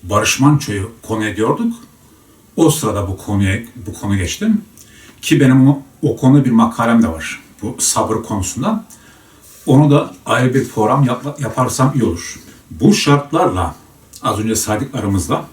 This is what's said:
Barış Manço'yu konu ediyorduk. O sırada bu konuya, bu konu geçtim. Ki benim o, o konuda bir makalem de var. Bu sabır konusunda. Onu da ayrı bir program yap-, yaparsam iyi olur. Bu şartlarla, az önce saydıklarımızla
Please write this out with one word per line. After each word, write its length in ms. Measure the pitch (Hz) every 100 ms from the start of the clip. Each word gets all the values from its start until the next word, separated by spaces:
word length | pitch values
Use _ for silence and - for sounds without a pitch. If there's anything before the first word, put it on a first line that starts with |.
Barış 360 | 90 101 - -
Manço'yu 520 | 139 147 - 101 98 -
konu 240 | - 110 107
ediyorduk. 480 | 104 113 - 233 - - _ _ _ _ _ _ -
O 140 | 160
sırada 380 | 151 110 98 95
bu 100 | 92
konuya, 420 | - 101 98 95 - -
bu 180 | 90
konu 240 | - - 101
geçtim. 480 | 90 - 214 208 - _ - - - -
Ki 180 | - 151
benim 280 | 131 131 131
o, 140 | 143 - _
o 160 | 143 -
konuda 280 | 131 143 120
bir 60 |
makalem 520 | 113 113 - 117 117
de 40 | 110
var. 340 | 82 - - - -
Bu 140 | 104 -
sabır 440 | - - 123 107
konusunda. 640 | - 104 92 - 170 220 - - - - _ _ - - -
Onu 260 | 135 151
da 220 | 147 - - -
ayrı 280 | 113 127
bir 160 | 135 -
program 340 | - 110 139
yap-, 320 | 131 120 - -
yaparsam 520 | 123 - 127 - 151 143
iyi 80 |
olur. 360 | 110 80 - - - - _
Bu 220 | - -
şartlarla, 800 | - - 143 - 160 180 92 87 - - _ _ -
az 160 | 110 101
önce 160 | 110 110
saydıklarımızla 920 | - 107 139 127 101 98 82 135 -